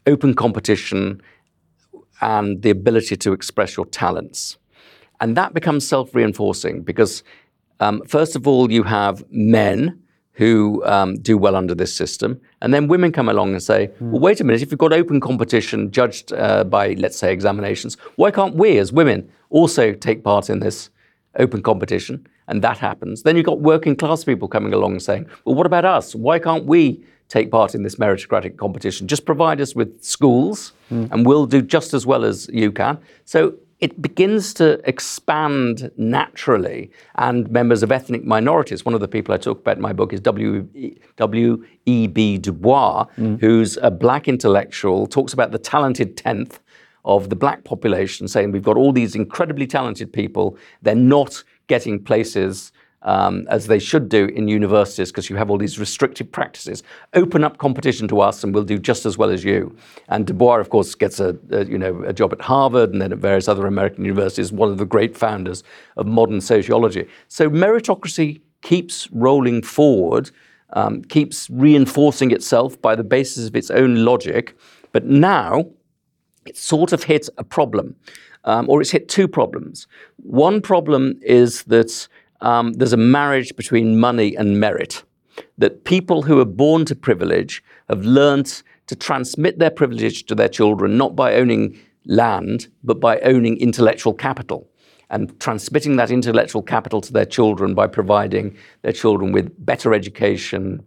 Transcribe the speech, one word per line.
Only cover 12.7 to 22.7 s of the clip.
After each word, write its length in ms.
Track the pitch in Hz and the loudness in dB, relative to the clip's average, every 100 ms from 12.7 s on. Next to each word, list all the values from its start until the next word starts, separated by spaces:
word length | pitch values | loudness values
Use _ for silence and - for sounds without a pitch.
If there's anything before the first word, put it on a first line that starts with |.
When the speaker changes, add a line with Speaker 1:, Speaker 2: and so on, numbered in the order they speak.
Speaker 1:
then 140 | 139 147 | 2 4
women 240 | 180 175 | 2 2
come 160 | 165 117 | 0 0
along 240 | 104 98 | 0 0
and 100 | 95 | -2
say, 280 | 87 104 101 - | 0 0 0 -6
Speaker 2:
Mm. 80 | 120 | -6
Speaker 1:
"Well, 100 | 113 | 0
wait 200 | 160 208 | 2 2
a 40 | |
minute, 180 | 135 117 | 2 0
if 80 | 139 | 0
you've 80 | 147 | 0
got 140 | 160 | 2
open 280 | 160 170 147 | 2 2 0
competition 680 | - 127 113 120 - 107 104 | 0 -2 0 0 0 -4 -2
judged, 420 | 98 123 - - | 0 0 -2 -10
uh, 320 | - 104 101 | -4 0 2
by, 300 | 95 101 101 95 | 2 0 0 -2
let's 180 | 92 - | -4 -2
say, 160 | 95 | -4
examinations, 640 | 95 101 101 101 - - - - - | 0 -2 -2 -4 -6 -10 -14 -8 0
why 140 | 196 | 0
can't 260 | 202 190 160 | 2 -2 2
we 220 | 214 135 | 4 4
as 140 | 98 | 2
women 360 | 127 156 98 - _ _ | 2 4 2 -4 _ _
also 420 | 147 165 160 113 | 2 4 4 2
take 320 | 101 - 113 | 2 -2 -2
part 260 | 107 101 98 | 0 0 0
in 80 | 98 | -4
this 300 | 104 - - _ _ _ _ - | -4 -6 -12 _ _ _ _ 0
open 240 | 127 117 | 0 0
competition?" 640 | 95 101 101 98 - 127 - _ - | -2 -2 -2 -4 -6 -12 -14 _ -10
And 140 | 110 | -2
that 160 | 110 | -2